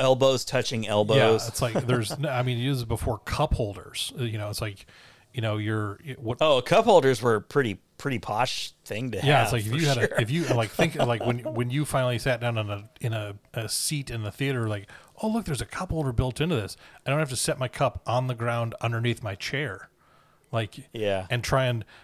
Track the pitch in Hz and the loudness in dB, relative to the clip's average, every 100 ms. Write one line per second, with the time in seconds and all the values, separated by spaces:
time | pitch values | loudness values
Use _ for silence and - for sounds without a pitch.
0 | 131 127 135 131 - 127 117 117 107 110 | 2 6 4 4 0 -2 0 -4 0 2
1 | 104 110 110 110 117 - 123 113 120 123 | 6 6 6 4 0 -4 -2 -2 0 0
2 | 107 147 147 127 127 120 131 131 117 117 | 0 -4 -2 -2 -2 -2 -2 -2 -2 -4
3 | 135 107 - - 156 - 107 95 - - | -2 -4 -6 -2 0 0 -2 -6 -12 -8
4 | - 226 120 107 104 104 110 101 - - | -8 -6 -6 -4 -6 -6 -8 -8 -20 -20
5 | - - _ 127 110 107 107 107 104 101 | -20 -20 _ -4 -2 -2 -2 -2 -4 -8
6 | 147 127 113 123 156 131 - 175 202 185 | -14 -10 -6 2 4 4 6 6 8 8
7 | 135 123 123 107 - 143 120 92 _ - | 8 4 4 2 2 0 0 -2 _ -8
8 | 143 120 - 107 131 - - - - 107 | -4 -4 -2 -2 0 -2 -8 -12 -10 -6
9 | 131 101 139 139 110 117 107 139 151 131 | -4 -2 4 4 4 0 -2 0 2 2
10 | 101 - 110 160 143 120 110 - 175 151 | 0 0 0 0 0 0 0 0 0 2
11 | 120 117 - 120 117 117 123 135 147 143 | 0 0 -2 -2 -4 -2 -2 -2 0 0
12 | 127 120 139 120 120 113 104 101 104 _ | 0 0 -2 -2 -2 -2 -4 -6 -10 _
13 | 117 110 104 101 _ - 107 - - 151 | -4 -4 -6 -12 _ -10 -6 -4 -4 -4
14 | 135 117 104 - 139 127 113 104 98 - | -6 -6 -8 -4 -2 -2 -2 -4 -8 -20
15 | - - 220 226 185 131 117 - 185 165 | -20 -6 -2 -2 -2 -6 -6 -8 -4 -2
16 | 139 113 127 - 160 143 95 - - - | 0 0 0 -2 0 0 -2 -10 -20 -12
17 | - 147 147 127 - 147 127 - 135 - | -4 -2 -2 -2 -4 -2 -6 -2 -2 -2
18 | - 123 127 117 120 117 117 - 117 117 | -2 -2 -2 -4 -2 -2 -4 -4 -4 0
19 | 120 113 110 98 - 135 143 - - _ | -2 -2 -6 -8 -6 -4 -6 -8 -16 _
20 | _ _ _ _ _ 117 107 - - 117 | _ _ _ _ _ -4 -4 -8 -14 -2
21 | 104 95 95 120 - 139 127 120 - - | 0 0 0 -2 2 2 2 -2 -6 -18